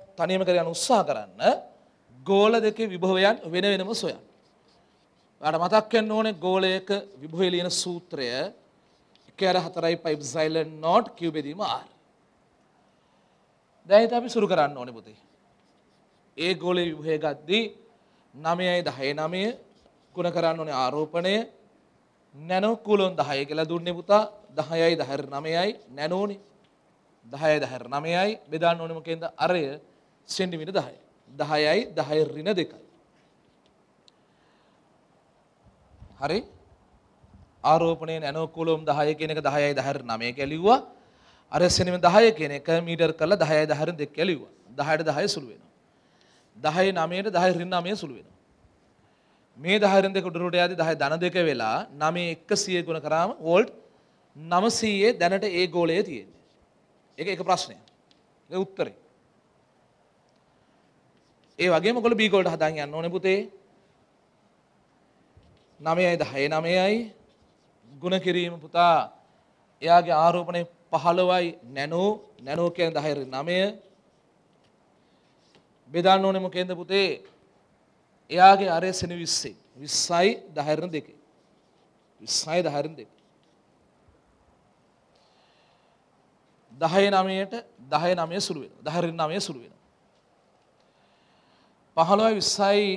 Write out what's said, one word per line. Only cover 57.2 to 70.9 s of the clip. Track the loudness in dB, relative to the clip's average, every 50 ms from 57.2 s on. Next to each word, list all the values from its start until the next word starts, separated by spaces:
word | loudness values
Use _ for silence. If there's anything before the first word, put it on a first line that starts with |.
| -6
එක | -6 -6 -6 0
ප්‍රශ්නයක්. | -2 -2 -2 -2 -10 -14 -20 -20 _ _ _ _ _ _ _ _ _ _ _ _ _
ඒක | -6 -6
උත්තරේ. | -6 -6 -4 -6 -6 -6 -6 -14 _ _ _ _ _ _ _ _ _ _ _ _ _ _ _ _ _ _ _ _ _ _ _ _ _ _ _ _ _ _ _ _ _ _ _ _ _ _ _ _ _ _ _ _ _ _ _ _ _ _ _ 0
ඒ | 2 4
වගේම | 4 4 4 2 0
ඔයගොල්ලෝ | 2 2 2 2
B | 4 2 4
ගෝලයට | 4 4 2 2 0
හදාගෙන | 0 0 0 0 -2 -6
යන්න | -6 -6
ඕනේ | -6 -6 -4
පුතේ. | -6 -2 2 2 2 2 0 -6 -14 -20 _ _ _ _ _ _ _ _ _ _ _ _ _ _ _ _ _ _ _ _ _ _ _ _ _ _ _ _ _ _ _ _ _ _ _ -20 _ _ _ _ _ _ _ _
නවයයි | -2 0 2 2 4 2 2
දහයයි | 0 -2 -4 -2 -2 0 0
නවයයි. | 0 0 0 2 2 2 4 2 2 0 -2 -6 -12 -20 _ _ _ _ _ _ _ _ _ _ _ _ _ -20
ගුණ | -20 -8 -4 -2 -2 0
කිරීම | 0 0 0 0 -2 -4 -6
පුතා | -12 -16 -2 2 4 6 6 6 4 2 -2 -10 _ _ _ _ _ _ _ _ _ _ _ _ _
එයාගේ | 2 6 6 6 6 6 2
ආරෝපණය | 4 4 4 4 2 -4 -4 -4 -6 -6 -6 -12 _ _
පහළොවයි | _